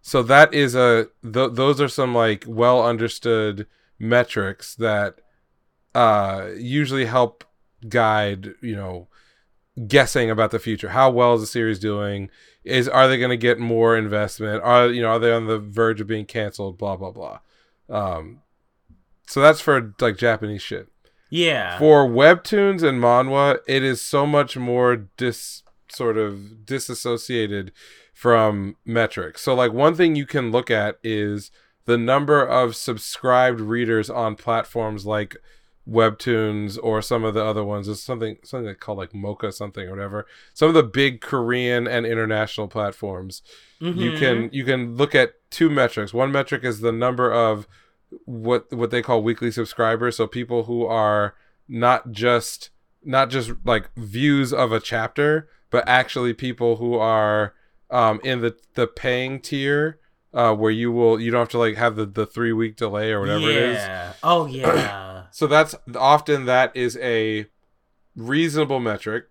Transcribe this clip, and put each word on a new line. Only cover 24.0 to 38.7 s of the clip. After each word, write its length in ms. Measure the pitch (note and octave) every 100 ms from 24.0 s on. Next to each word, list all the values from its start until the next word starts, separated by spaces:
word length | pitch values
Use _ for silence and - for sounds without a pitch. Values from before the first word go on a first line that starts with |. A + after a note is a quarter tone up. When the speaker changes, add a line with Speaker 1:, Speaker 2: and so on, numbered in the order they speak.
Speaker 1:
so 240 | - C#3+ D3
much 320 | D3 C#3 C3
more 380 | B2 B2 B2 A#2+ G2 -
dis-, 440 | B2+ - - - _ _ _
sort 280 | - A#2+ A2
of 480 | G#2 G2+ G2+ A2 A2
disassociated 1040 | C3 - A#2+ B2 A#2 - A#2+ G#2+ G2+ F#2 _ - - _
from 600 | _ B2 A2+ A2 G#2 G2 - -
metrics. 560 | A#2 A2 - E2+ -
So, 120 | - B2+
like, 160 | B2
one 220 | A2+ D3 E3
thing 200 | E3+ D3+
you 100 | C#3
can 260 | D3 A#2+
look 180 | A#2 B2
at 260 | A2 G#2 -
is 480 | A2+ G#2+ G#2 G#2 - _ _ _ -
the 120 | A#2+
number 440 | A#2 C3+ C#3+ D3 B2+
of 300 | B2+ B2 A2
subscribed 840 | - A2 - - B2+ B2 B2+ A#2
readers 480 | G#2+ A#2 A#2 A2+ G2+
on 260 | A#2 A2+ G#2+
platforms 720 | - A2+ - A#2 A2 G#2 G2
like 320 | G#2+ G#2 - _ - _ _ -
Webtoons 880 | A2+ A2+ G#2+ - A2+ A2 G#2+ G#2 G#2
or 200 | A2+ G#2+
some 220 | - A#2+
of 100 | A2+
the 100 | G#2+
other 200 | A2 G#2+
ones. 220 | G2+ G#2 G2
There's 160 | G#2
something, 360 | - B2 A2 G#2+
something 240 | - C3
they 60 | A2